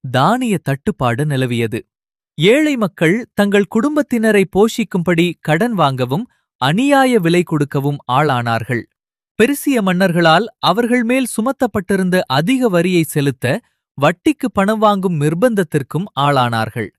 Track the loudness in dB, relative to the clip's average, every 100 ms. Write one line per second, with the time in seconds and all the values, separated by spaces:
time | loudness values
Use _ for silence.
0 | -4 0 0 0 -2 -2 -4 -4 -4 -2
1 | -2 -2 -2 -2 -2 -2 -2 -6 -10 _
2 | _ _ _ 0 2 4 2 0 -4 0
3 | 0 0 -4 -2 0 2 0 0 0 -2
4 | -2 0 2 2 2 2 0 0 -4 -2
5 | 0 0 0 -2 -2 0 0 0 0 0
6 | -2 -4 -6 _ _ _ -2 0 2 2
7 | 4 2 2 0 0 -2 -2 -2 -2 -4
8 | -2 0 0 0 -2 -4 -2 -6 -6 _
9 | _ _ _ -2 0 0 -2 0 0 0
10 | 0 2 4 2 0 _ -2 0 0 0
11 | 0 -2 -2 -2 -4 -2 -2 -4 -2 -2
12 | 0 0 0 -2 0 0 2 2 2 2
13 | 0 0 -2 -2 -4 -4 _ _ _ 0
14 | 0 2 -2 -2 -4 -2 -2 2 2 2
15 | -2 0 0 2 0 0 -2 -4 -4 -6
16 | -6 -2 0 2 0 -2 -4 -6 -10